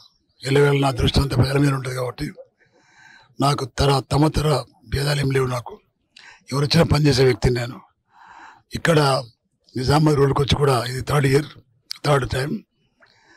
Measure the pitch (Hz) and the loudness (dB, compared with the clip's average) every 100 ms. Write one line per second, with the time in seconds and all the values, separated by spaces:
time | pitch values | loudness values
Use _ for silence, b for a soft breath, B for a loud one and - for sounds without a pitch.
0 | - _ _ _ 131 139 143 139 139 127 | -20 _ _ _ -2 2 2 2 0 -2
1 | 131 - 139 123 131 139 143 135 127 127 | -2 0 0 0 0 0 0 -2 -6 -8
2 | 123 - 147 - - _ b b b b | -8 -8 -12 -12 -20 _ b b b b
3 | b b b - 139 143 131 - 139 135 | b b b -4 -2 -2 -4 -2 0 0
4 | - 143 156 151 151 131 - _ 110 127 | 0 0 2 2 0 -2 -4 _ -8 -4
5 | 143 143 135 135 127 123 - - _ _ | -2 -2 -2 -2 -2 -4 -10 -18 _ _
6 | _ B B B - 135 147 160 160 151 | _ B B B -8 -4 0 2 2 2
7 | 147 131 131 120 131 123 120 - - _ | 2 4 4 2 0 -2 -6 -12 -20 _
8 | _ B B B B B _ - - 151 | _ B B B B B _ -4 0 2
9 | 139 135 123 _ _ _ _ 120 127 147 | 2 0 -6 _ _ _ _ -6 0 2
10 | 151 143 139 131 135 - 139 123 120 127 | 4 4 2 2 0 0 2 0 -2 -8
11 | 120 143 135 139 147 - _ _ - - | -4 0 2 2 0 -10 _ _ -20 -6
12 | 147 143 117 131 143 208 - _ _ _ | -2 0 0 -4 -6 -8 -12 _ _ _
13 | b b b | b b b